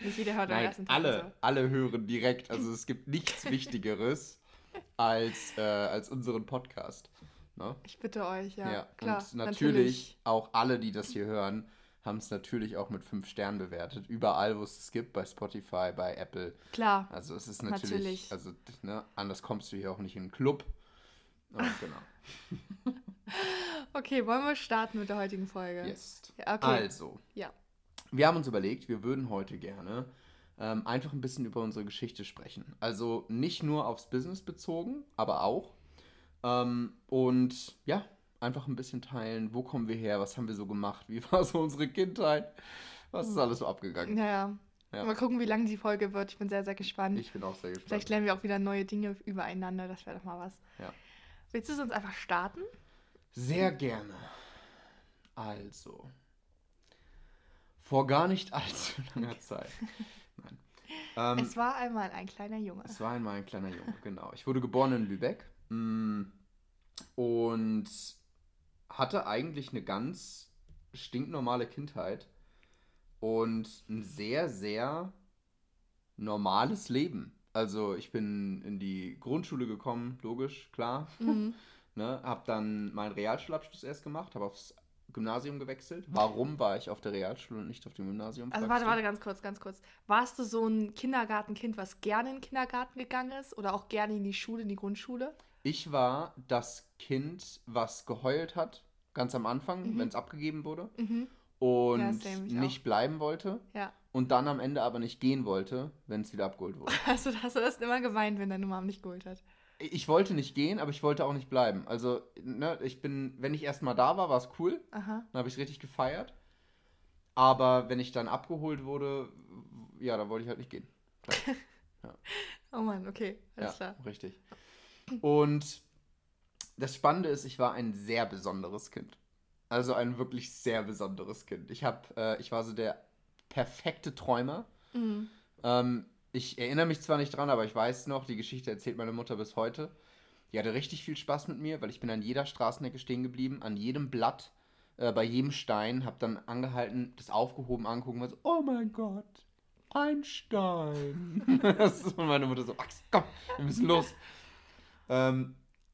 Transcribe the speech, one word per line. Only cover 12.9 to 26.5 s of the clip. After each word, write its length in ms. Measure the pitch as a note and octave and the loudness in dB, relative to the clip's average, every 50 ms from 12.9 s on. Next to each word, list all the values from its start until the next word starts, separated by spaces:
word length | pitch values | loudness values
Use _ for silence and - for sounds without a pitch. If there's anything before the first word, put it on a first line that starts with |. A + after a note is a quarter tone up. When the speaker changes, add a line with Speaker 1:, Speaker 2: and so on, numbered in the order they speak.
| G#2 F#2 - | -4 -8 -6
Speaker 2:
fünf 220 | - - G2+ F#2+ - | -6 -6 -6 -6 -6
Sternen 320 | - - G2+ G2+ G#2 G2+ | -4 -2 -2 -2 -2 -4
bewertet, 480 | F#2 F2+ F2+ E2+ E2+ - - A#2+ - - | -4 -6 -6 -6 -6 -6 -8 -12 -10 -8
überall, 480 | A#2 A2+ A#2+ G#2+ E2+ D2+ G2 A2 A2 G#2 | -4 2 4 4 6 6 4 4 2 0
wo 60 | G#2 | -4
es 140 | - - - | -8 -8 -12
es 140 | - - | -14 -6
gibt, 220 | - A#2 A#2 - - | -4 -4 -4 -2 -4
bei 100 | G2+ F#2+ | -4 -4
Spotify, 680 | - - - G#2+ G2+ - G#2 G2 - - F2+ F#2 F2+ F2+ | -4 -6 -6 -6 -6 -6 -8 -8 -4 0 0 0 0 0
bei 200 | F#2 F2+ F2+ - | 0 -2 -2 -2
Apple. 380 | - F#2 - - - F2+ E2+ - - - - - | -4 -8 -8 -6 -6 -6 -6 -8 -12 -18 -12 -4
Speaker 1:
Klar, 340 | - A3+ G#3+ G3+ G3 F#3+ F#3+ | 2 4 6 6 4 2 -2
Speaker 2:
Also 220 | - - - D3+ E3+ | -10 -12 -10 -8 -10
es 140 | F#3+ - - | -10 -10 -10
ist 160 | - - - | -8 -6 -2
natürlich, 300 | G3+ G#3 F#3+ F#3+ G2+ G2 | -2 -2 -2 -2 -2 -2
Speaker 1:
natürlich. 380 | F#2+ - - F#3 F#3 - - - | -2 -2 -2 -4 -6 -8 -10 -10
Speaker 2:
also, 180 | F2+ - F#2 F2 - - - - - | -10 -8 -12 -14 -16 -18 -20 -18 -12
ne, 240 | - G2 G#2 A2 - - _ | -8 -8 -8 -8 -8 -10 _
anders 260 | - G2+ G2 F#2+ - | -6 -6 -6 -6 -8
kommst 300 | - - A#2+ G#2 - - | -4 -4 -4 -4 -4 -6
du 60 | - G2 | -8 -6
hier 120 | G2 F#2+ | -6 -6
auch 100 | F#2 G2 | -6 -6
nicht 180 | G2+ F#2 - F#2+ | -8 -8 -8 -8
in 60 | F#2 | -10
den 80 | F#2 | -10
Club. 340 | - - C3+ C#3 C#3+ C#3+ - - - - - - - - - - - - _ _ _ _ _ _ | -4 2 2 2 2 2 -4 -10 -10 -10 -12 -20 -20 -20 -20 -20 -20 -20 _ _ _ _ _ _
Ja, 140 | - - A#3+ B3 A3 | -4 -2 -2 -2 -2
Speaker 1:
<laughs> 40 | - | -4
Speaker 2:
genau. 180 | - E2 C#2+ - - - - - - - - - - - - - - - G3 - - B3+ B3+ - - - F#3+ - _ - - F#4+ F#4+ F#4+ F#4 F#4 F4+ F4 E4 D#4 C#4 - - | -6 -10 -10 -12 -16 -18 -20 -20 -20 -18 -18 -18 -12 -12 -12 -12 -10 -14 -16 -8 -6 -6 -6 -6 -12 -18 -20 -16 _ -8 -4 -2 -2 -2 -2 -2 -4 -4 -6 -8 -10 -8 -8
Speaker 1:
Okay, 320 | C#4+ C4+ - C#4 C4 G#3+ | -8 -4 0 2 2 4
wollen 200 | G#3+ A#3 C4 C#4 | 4 2 2 2
wir 100 | D4 D4 | 2 0
starten 440 | C#4+ - - A#3 A3 A3 A3+ - A3 | 0 0 0 2 2 2 0 -2 -4
mit 100 | G#3 G3+ | -4 -2
der 80 | G3+ G#3 | -2 -2
heutigen 300 | G3 F#3+ G3+ F#3+ F#3+ F#3+ | -2 -2 -2 -4 -6 -6
Folge? 400 | - F#3+ F#3 F3+ F3 F3 F3 F#3 | -6 -6 -6 -4 -4 -4 -4 -4
Speaker 2:
Yes. 340 | G3 - - - - - - - - - | -6 -8 -10 -16 -16 -16 -20 -20 -16 -8
Speaker 1:
Ja, 180 | - - | -2 -2